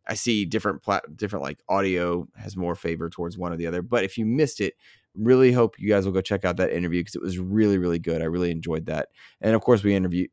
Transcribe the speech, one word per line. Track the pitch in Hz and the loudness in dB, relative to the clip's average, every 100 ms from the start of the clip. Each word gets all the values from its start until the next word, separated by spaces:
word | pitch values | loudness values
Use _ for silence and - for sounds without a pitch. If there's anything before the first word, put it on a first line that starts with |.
| - | -10
I | |
see | 110 123 110 90 | -4 0 0 0
different | 107 101 80 | -2 -2 -4
plat-, | - 98 - 76 | -2 -2 -4 -8
different, | 101 101 | -6 -6
like, | 69 78 - | -8 -10 -4
audio | 95 98 87 87 87 - - | 0 0 0 0 -2 -6 -14
has | 101 95 | -12 -6
more | 87 87 | -6 -4
favor | 82 82 85 | -6 -6 -8
towards | - 85 90 | -8 -10 -8
one | 87 | -8
or | 82 | -4
the | 85 | -4
other. | 87 | -4
But | 92 120 | -2 -2
if | 120 - | -2 -2
you | 110 | -2
missed | 131 143 - | 0 0 0
it, | 95 - _ _ _ - | -4 -6 _ _ _ -2
really | 113 127 131 | 4 8 8
hope | 123 113 - | 6 2 0
you | 101 | 2
guys | 101 95 | 2 4
will | |
go | 92 | 0
check | - 98 90 | 0 -2 0
out | 90 | 0
that | 92 | 0
interview | 85 87 87 | 0 0 -2
'cause | 90 - | -4 -6
it | |
was | 92 90 | -6 -6
really, | 92 107 107 98 | -2 2 4 4
really | 90 85 | 2 0
good. | 82 82 | -2 -2
I | 80 | -2
really | 87 87 | 0 -2
enjoyed | 82 82 80 80 | -2 -4 -6 -4
that. | 78 - _ - _ | -6 -6 _ -20 _
And | 107 113 | 0 2
of | |
course, | - 113 | 4 4
we | 101 98 | 4 2
interviewed, | 90 87 - | 2 -2 -4